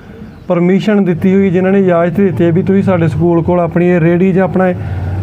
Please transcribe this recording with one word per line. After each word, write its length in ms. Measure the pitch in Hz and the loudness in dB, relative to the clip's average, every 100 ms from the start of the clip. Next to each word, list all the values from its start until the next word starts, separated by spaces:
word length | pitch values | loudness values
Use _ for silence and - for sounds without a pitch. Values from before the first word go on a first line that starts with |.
| - - - - - | -20 -20 -20 -16 -4
ਪਰਮਿਸ਼ਨ 560 | 175 175 190 180 208 | 0 2 0 2 0
ਦਿੱਤੀ 300 | 185 165 190 | 0 0 0
ਹੋਈ, 160 | 190 196 | 2 2
ਜਿਨ੍ਹਾਂ 220 | 180 185 | 0 2
ਨੇ 80 | 196 | 2
ਇਜਾਜ਼ਤ 360 | 185 170 175 165 | 2 2 0 0
ਦਿੱਤੀ 280 | 202 - | 0 0
ਹੈ 80 | 170 | 0
ਵੀ 100 | 170 | 0
ਤੁਸੀਂ 200 | 190 196 | 0 0
ਸਾਡੇ 260 | 196 180 165 | 2 0 0
ਸਕੂਲ 340 | 151 170 170 | 0 0 2
ਕੋਲ 180 | 165 175 | 0 0
ਆਪਣੀ 280 | 170 170 175 | 0 0 0
ਇਹ 120 | 180 | 2
ਰੇਹੜੀ 320 | 165 175 190 | 2 2 0
ਜਾਂ 120 | 180 | 0
ਆਪਣਾ 240 | 185 185 185 | 0 0 -2
ਇਹ 60 | 180 - - - - | -2 -6 -6 -6 -4